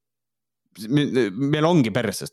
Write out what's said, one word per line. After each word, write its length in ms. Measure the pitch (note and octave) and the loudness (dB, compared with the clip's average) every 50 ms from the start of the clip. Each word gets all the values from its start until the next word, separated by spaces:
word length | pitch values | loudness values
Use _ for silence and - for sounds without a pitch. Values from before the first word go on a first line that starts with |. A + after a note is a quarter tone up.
| _ _ _ _ _ _ _ _ _ _ _ _ _ _ _ - G#2+ G#2+ | _ _ _ _ _ _ _ _ _ _ _ _ _ _ _ -16 -6 -2
Me-, 400 | C3+ D3 D3 A#2+ A2 C3 A#2+ G2+ F#2 | 0 0 0 2 2 0 0 0 0
meil 320 | A2 C#3 C#3 D3+ D3+ D3+ | -2 -2 0 0 2 2
ongi 260 | E3 F3+ D#3+ B2+ A2+ F#2+ | 4 4 4 2 2 0
perses, 380 | B2+ A#2 G#2 G2+ - C#2+ D2 | -2 -2 -2 -4 -6 -10 -6